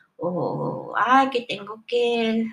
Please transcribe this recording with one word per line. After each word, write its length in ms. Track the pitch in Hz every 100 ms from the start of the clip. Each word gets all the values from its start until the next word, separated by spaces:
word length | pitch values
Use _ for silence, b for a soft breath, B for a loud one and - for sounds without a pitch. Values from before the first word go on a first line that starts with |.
| B -
o, 760 | 175 175 117 143 143 - - -
"Ay, 340 | 214 262 269
que 120 | 247
tengo 420 | 233 202 202 220 -
que 600 | 240 240 233 226 226 226